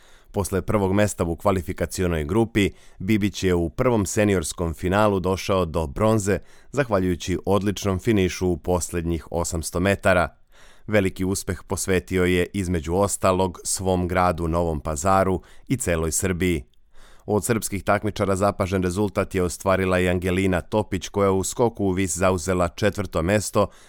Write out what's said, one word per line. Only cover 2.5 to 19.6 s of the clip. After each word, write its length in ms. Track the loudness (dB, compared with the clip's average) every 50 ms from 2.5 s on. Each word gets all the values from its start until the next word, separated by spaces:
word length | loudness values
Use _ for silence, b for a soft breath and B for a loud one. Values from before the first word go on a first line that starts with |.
| 2 2 2 0 B B B B B B
Bibić 440 | -2 0 0 2 0 -2 -2 -2 0
je 100 | 0 2
u 140 | 2 0 -2
prvom 360 | -2 0 0 2 2 2 0
seniorskom 680 | 0 0 2 2 4 2 2 0 -4 -6 -4 -4 -4 -4
finalu 460 | -4 -2 0 2 4 4 4 2 0
došao 460 | 0 -2 -2 -2 -2 0 0 0 0
do 220 | 0 -2 -4 -4 -4
bronze, 520 | -2 0 2 2 2 2 2 0 -2 -2 b b b b b b
zahvaljujući 680 | b -2 0 2 2 2 2 2 0 -2 -2 -2 -4 -2 0
odličnom 540 | 0 0 2 2 0 -2 -2 -2 -2 -2 0
finišu 480 | 2 2 4 4 4 2 0 0 0 0
u 100 | 0 0
poslednjih 720 | -2 -2 -2 -2 -2 -4 -4 -4 -2 -2 -4 -4 -4 -4
osamsto 480 | -4 -4 -4 -2 -4 -6 -6 -4 -2 0
metara. 560 | 0 2 0 2 2 2 4 4 2 0 -4 -10 -20 _ b b b b b b b b
Veliki 380 | 2 2 2 2 0 -2 -2
uspeh 380 | -2 -2 -2 -4 -6 -8 -8 -6 -6
posvetio 580 | -6 -4 -2 0 0 0 0 0 0 2 2
je, 220 | 4 4 2 2 0 -2
između 420 | -4 -4 -2 -2 -4 -2 -2 0
ostalog, 640 | 0 0 0 0 0 0 2 2 2 0 -2 -4 -6 -8
svom 440 | -6 -6 -4 0 0 0 0 0 0
gradu 400 | 0 2 2 2 2 0 -2 -2
Novom 320 | 0 0 0 0 -2 -4
Pazaru 600 | -4 -6 -6 -2 0 2 2 4 4 2 0 -2 b b b b b b
i 100 | -4 -2
celoj 340 | 0 0 0 0 0 -2
Srbiji. 520 | -2 -2 -2 -2 0 0 0 0 0 0 -2 -8 _ -20 -20 _ b b b b b b b
Od 200 | b -2 0 0
srpskih 380 | 0 0 -2 -2 -4 -6 -4 0
takmičara 520 | 0 0 0 0 -2 -4 -2 0 0 0
zapažen 480 | 2 0 0 0 0 -2 -2 0 0 0
rezultat 520 | 0 0 0 -2 -2 0 -2 -2 -2 0
je 80 | 0 0
ostvarila 560 | -2 -2 -2